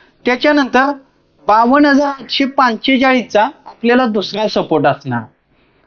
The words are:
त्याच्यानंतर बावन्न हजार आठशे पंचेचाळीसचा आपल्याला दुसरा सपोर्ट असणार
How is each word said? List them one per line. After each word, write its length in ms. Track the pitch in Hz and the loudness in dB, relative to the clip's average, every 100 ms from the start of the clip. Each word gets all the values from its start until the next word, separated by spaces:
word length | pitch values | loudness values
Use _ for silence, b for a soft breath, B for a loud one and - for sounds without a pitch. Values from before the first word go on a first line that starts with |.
| b b | b b
त्याच्यानंतर 680 | - 247 294 294 254 247 269 277 _ _ _ _ - | -4 0 0 0 0 0 0 -4 _ _ _ _ 0
बावन्न 400 | 214 240 277 294 | 2 4 4 4
हजार 220 | 269 285 | 2 0
आठशे 360 | 277 - - 269 | -6 -8 -4 -2
पंचेचाळीसचा 920 | 277 320 320 269 262 262 254 196 202 | 0 0 0 -2 0 2 0 0 0
आपल्याला 640 | - - - - 233 240 254 | 0 -4 -20 -4 0 2 0
दुसरा 400 | 208 185 202 214 | -2 -4 -4 -4
सपोर्ट 380 | 208 208 156 143 | -2 -2 0 0
असणार 360 | 131 135 120 113 _ _ _ _ _ | -2 -6 -8 -10 _ _ _ _ _